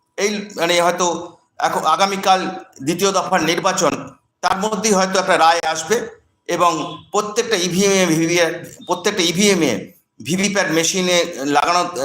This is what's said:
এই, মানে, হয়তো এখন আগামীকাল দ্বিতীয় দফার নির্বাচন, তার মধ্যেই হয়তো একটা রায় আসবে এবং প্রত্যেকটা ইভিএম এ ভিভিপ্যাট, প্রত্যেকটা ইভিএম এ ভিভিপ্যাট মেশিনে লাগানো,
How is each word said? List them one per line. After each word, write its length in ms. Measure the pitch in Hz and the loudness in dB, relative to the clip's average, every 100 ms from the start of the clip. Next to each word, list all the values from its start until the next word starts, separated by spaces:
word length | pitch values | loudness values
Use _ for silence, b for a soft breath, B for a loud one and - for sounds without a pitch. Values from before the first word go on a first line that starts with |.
| _ - | _ -4
এই, 320 | 202 208 202 - | -4 -4 -8 -4
মানে, 260 | 170 175 | 0 2
হয়তো 560 | 175 175 180 160 - - _ _ | 2 0 -2 -2 -8 -18 _ _
এখন 260 | 160 185 151 | -2 0 0
আগামীকাল 640 | 160 196 196 202 190 170 - - - | 2 0 0 2 2 0 -8 -16 -8
দ্বিতীয় 280 | 139 175 196 | -4 0 0
দফার 320 | 190 170 185 | 0 0 0
নির্বাচন, 640 | 156 170 185 180 165 139 135 - _ _ | 0 0 0 0 0 -2 -10 -18 _ _
তার 160 | 180 185 | -2 -2
মধ্যেই 360 | 214 208 220 | -2 -2 0
হয়তো 260 | 190 190 190 | 2 2 0
একটা 180 | 185 165 | 2 4
রায় 240 | 160 170 160 | 4 4 0
আসবে 400 | 160 - 233 220 - _ _ - | -2 -2 -2 -4 -14 _ _ -6
এবং 500 | 170 175 160 139 - - | 0 2 0 -6 -10 -4
প্রত্যেকটা 440 | 202 208 233 226 208 | -4 -2 -4 -2 -2
ইভিএম 360 | 180 165 196 | 0 0 2
এ 140 | 196 180 | 4 2
ভিভিপ্যাট, 480 | 156 165 175 165 170 - - - | 2 2 2 2 -2 -12 -18 -6
প্রত্যেকটা 380 | 170 214 196 | -2 -2 0
ইভিএম 380 | 170 170 208 185 | 0 2 2 4
এ 280 | 147 98 - - _ _ | 2 -2 -6 -18 _ _
ভিভিপ্যাট 480 | 117 185 202 196 180 | -6 -2 0 0 0
মেশিনে 540 | 160 160 190 180 175 170 117 | 0 0 0 2 2 0 -4
লাগানো, 540 | 139 143 151 175 175 123 | 0 2 2 0 0 -2